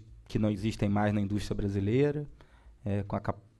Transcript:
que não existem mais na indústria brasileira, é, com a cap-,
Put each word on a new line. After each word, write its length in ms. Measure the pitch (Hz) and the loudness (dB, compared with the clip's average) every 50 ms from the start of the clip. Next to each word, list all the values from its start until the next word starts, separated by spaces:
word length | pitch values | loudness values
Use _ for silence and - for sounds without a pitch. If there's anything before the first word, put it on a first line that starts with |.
| - - - - - | -14 -20 -20 -20 -12
que 120 | - - 123 | -6 -2 0
não 120 | 107 107 | 0 0
existem 400 | 107 104 101 113 - - - 101 | 0 0 -2 -2 -2 0 0 0
mais 220 | 101 104 104 104 | 2 2 2 2
na 100 | 104 104 | 2 0
indústria 340 | 101 98 104 104 - - 107 | 0 0 -2 -4 -2 0 0
brasileira, 720 | 104 104 98 98 101 101 101 113 131 143 147 143 151 147 143 - - - - - - - - - - - | 2 2 2 0 0 0 2 4 4 4 2 2 -2 -6 -8 -12 -18 -20 -20 -20 -20 -20 -20 -20 -8 -4
é, 180 | 113 98 101 | -2 -2 -2
com 140 | 98 101 - | -2 -4 -6
a 40 | - | -4
cap-, 200 | - - 101 - - - _ _ | -4 -4 -6 -6 -12 -20 _ _